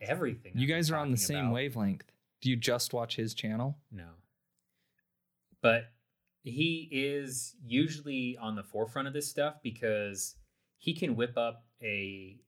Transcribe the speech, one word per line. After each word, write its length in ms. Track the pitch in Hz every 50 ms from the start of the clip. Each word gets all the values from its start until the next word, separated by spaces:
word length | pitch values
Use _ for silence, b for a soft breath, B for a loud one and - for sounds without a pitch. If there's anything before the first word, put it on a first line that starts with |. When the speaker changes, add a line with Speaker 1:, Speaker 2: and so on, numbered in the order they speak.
Speaker 1:
everything 520 | 104 110 151 185 165 123 120 117 - 92 -
Speaker 2:
You 80 | 120
Speaker 1:
I've 60 | 131 143
been 80 | 160
Speaker 2:
guys 140 | 170 170 151
are 60 | 160
on 140 | 151 147 139
the 60 | 123
Speaker 1:
talking 100 | 110 -
Speaker 2:
same 180 | - 147 143 135
Speaker 1:
about. 80 | 120 117
Speaker 2:
wavelength. 500 | 123 139 143 120 117 104 98 95 - - _ _ _ _ _ _ _
Do 100 | - 127
you 60 | 127
just 360 | 117 113 127 120 120 - -
watch 240 | - 120 117 117 -
his 160 | - 110 110 -
channel? 440 | - - 107 107 113 123 139 147 147 - -
Speaker 1:
No. 200 | 117 92 85 85 82 87 - _ _ _ _ _ _ _ _ _ _ _ _ _ _ _ _ _ _ _ _ _ _ _ _ _ _ _
But 300 | - 117 113 117 117 - - _ _ _ _ _ _ _ _ _
he 460 | - 131 117 139 160 170 165 165 160 165
is 640 | 147 131 139 139 143 143 139 135 131 123 - - - - 143
usually 680 | 117 120 135 160 156 160 147 143 147 139 127 127 123 123 120
on 160 | 113 110 107
the 80 | 104
forefront 460 | - - - 104 113 - - 139 135 135
of 60 | 135
this 140 | 147 147 -
stuff 280 | - 147 143 151 147 -
because 720 | - 123 113 117 120 110 107 104 104 101 98 95 - - - - - _ _ _ _ _ _
he 160 | _ - 170 165
can 220 | 165 185 151 117
whip 200 | 110 120 120 120 123
up 260 | 117 117 117 - - _ _ -
a 540 | 117 107 104 101 98 98 98 98 95 95 101 123 -